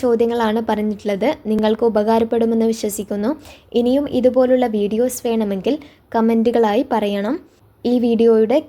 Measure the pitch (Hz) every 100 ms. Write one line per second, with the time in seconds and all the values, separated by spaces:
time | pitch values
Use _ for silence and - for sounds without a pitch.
0 | 254 233 233 233 226 220 226 214 214 202
1 | 208 202 233 311 208 220 214 220 233 214
2 | 208 226 226 233 226 226 226 226 208 202
3 | 196 208 214 311 - - _ 240 240 262
4 | 294 254 247 247 254 254 247 214 202 220
5 | 247 247 240 226 208 196 202 294 - _
6 | _ 233 226 226 226 233 220 208 294 226
7 | 208 202 208 330 - _ _ _ 240 247
8 | 233 226 226 226 220 277